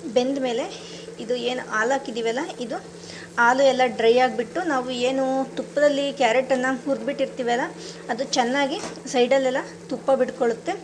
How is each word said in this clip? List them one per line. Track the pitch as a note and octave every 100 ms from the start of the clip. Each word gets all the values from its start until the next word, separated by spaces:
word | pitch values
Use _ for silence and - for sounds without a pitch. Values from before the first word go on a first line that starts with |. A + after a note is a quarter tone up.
| D#4+ A3+
ಬೆಂದ | B3+ C#4 B3+
ಮೇಲೆ | A#3 F4+ - - - - -
ಇದು | A3+ B3 A#3+
ಏನು | B3+ -
ಹಾಲು | G#3+ A3+ C4+
ಹಾಕಿದ್ದೀವಲ್ಲ, | C4+ A3+ A3+ A#3 E4+ - A#3
ಇದು | E4 - - - - - -
ಹಾಲು | A#3+ C4 C#4
ಎಲ್ಲ | B3+ B3+ G#3+
ಡ್ರೈ | A3+ A#3+ B3+
ಆಗಿಬಿಟ್ಟು | A3+ A3+ E4 F4+
ನಾವು | C4 B3 B3 B3
ಏನು | C4+ C4 C4 C4+ -
ತುಪ್ಪದಲ್ಲಿ | - - D4 C#4 C#4 -
ಕ್ಯಾರೆಟನ್ನು | A#3+ A#3 C4 B3+ B3+ C4
ಹುರಿದ್ಬಿಟ್ಟಿರ್ತೀವಲ್ಲ, | C#4+ B3+ A3+ C#4 C4+ - A#3+ A#3+ D#4 - - - -
ಅದು | A#3+ C4+ C#4+
ಚೆನ್ನಾಗಿ | A#3+ C4+ C#4 F#4 - - B3+
ಸೈಡಲ್ಲೆಲ್ಲ | B3+ B3 C4+ C4 C4 - - -
ತುಪ್ಪ | B3+ - C4
ಬಿಟ್ಕೊಳ್ಳುತ್ತೆ. | A#3+ - A#3+ A3+ - F#4